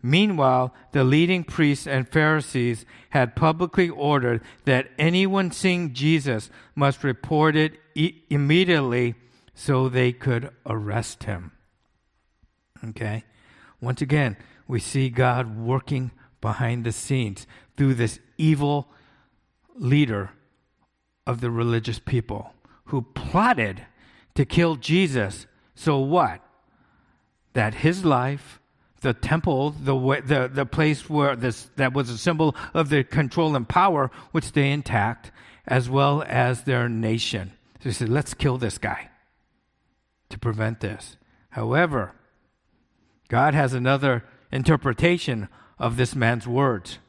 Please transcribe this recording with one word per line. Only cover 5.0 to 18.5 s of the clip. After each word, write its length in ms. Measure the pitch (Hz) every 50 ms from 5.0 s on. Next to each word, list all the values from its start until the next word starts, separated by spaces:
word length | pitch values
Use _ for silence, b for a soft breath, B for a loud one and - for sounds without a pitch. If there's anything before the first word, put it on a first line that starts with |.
| 151 160 175 180 190 190 190 196 190 180
seeing 440 | - - - 190 180 175 175 160 123
Jesus 540 | 123 135 151 160 160 135 139 123 107 104 - B B B B B
must 260 | - 139 139 135 - -
report 540 | 139 127 - - - 165 151 151 156 151
it 240 | 156 156 156 151 - _ _ _
i-, 180 | - 151 180 165 - _ _
immediately 840 | 131 143 143 139 156 175 190 180 180 156 139 127 120 123 123 120 117 - b b b b b b b
so 340 | - - - 143 127 131 131
they 240 | 123 127 127 123 123
could 380 | 123 - 131 120 117 123 - - _ _
arrest 600 | - 110 107 104 104 107 113 110 - - _ -
him. 260 | - 104 85 87 82 _ _ _ _ _ _ _ _ _ _ _ _ _ _ _ _ _ _ _ _ _ _ _ _ _ - -
Okay? 400 | 113 110 - 117 107 104 113 - b b b b b b b b b b b
Once 200 | - 120 127 -
again, 360 | 151 131 143 151 143 123 101 B B B B B B _
we 100 | 131 113
see 300 | - - - 139 135 131
God 480 | 117 117 131 123 123 123 127 113 110
working 560 | 110 113 117 131 135 127 - 143 135 127 123 - b b b b _
behind 440 | - 104 104 - 127 117 120 123 117
the 80 | 117 107
scenes 520 | - - - 139 131 120 104 98 - - B B B B B B
through 180 | - 143 135 131
this 260 | 117 120 107 - - _ _ _ _
evil 500 | 156 156